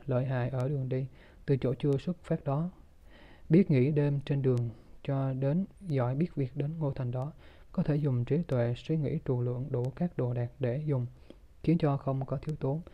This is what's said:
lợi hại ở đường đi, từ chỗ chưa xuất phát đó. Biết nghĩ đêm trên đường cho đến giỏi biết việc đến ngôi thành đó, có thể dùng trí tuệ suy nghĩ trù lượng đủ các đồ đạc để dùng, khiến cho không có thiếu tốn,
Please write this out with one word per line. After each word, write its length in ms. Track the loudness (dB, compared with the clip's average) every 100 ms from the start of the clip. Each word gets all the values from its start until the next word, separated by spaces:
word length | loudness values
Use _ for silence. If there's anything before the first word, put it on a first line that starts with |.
| -2
lợi 200 | 0 0
hại 240 | 0 -2
ở 180 | -2 -2
đường 200 | -2 -2
đi, 180 | -4 -4 -10 -20 -6 0
từ 100 | 0
chỗ 180 | 0
chưa 240 | 0 2 2
xuất 260 | 0 -4
phát 200 | -4 -4
đó. 260 | -2 -2 -2 -8 -20 -20 -20 -20 -20 -10 4
Biết 220 | 6 8
nghĩ 200 | 6 4
đêm 300 | 4 2 0 0
trên 160 | 0
đường 280 | 2 2 0 -6 -16 -10
cho 300 | -4 -2 0
đến 320 | 0 0 0 -2 -8
giỏi 340 | -2 0 0
biết 200 | 0 0
việc 220 | -2 -4 -2
đến 220 | -4 -2
ngôi 140 | -4 -2
thành 140 | -4
đó, 220 | -4 -6 -10 -20 -20 -6
có 100 | -2
thể 140 | 0 2
dùng 280 | 2 0
trí 180 | 2 0
tuệ 320 | 0 0 0 -2
suy 200 | -2 -2
nghĩ 220 | 0 -2
trù 160 | -2 -2
lượng 260 | -2 -4 -4
đủ 200 | -2 -2 -2
các 220 | -4 -2
đồ 160 | -2
đạc 160 | -2 -4 -2
để 240 | -2 -2 0
dùng, 200 | -2 -2 -8 -20 -20 -20 -4
khiến 160 | 2 4
cho 180 | 2 0
không 300 | -2 -4 -2
có 100 | -4
thiếu 200 | -4 -4
tốn, 200 | -2 -4 -8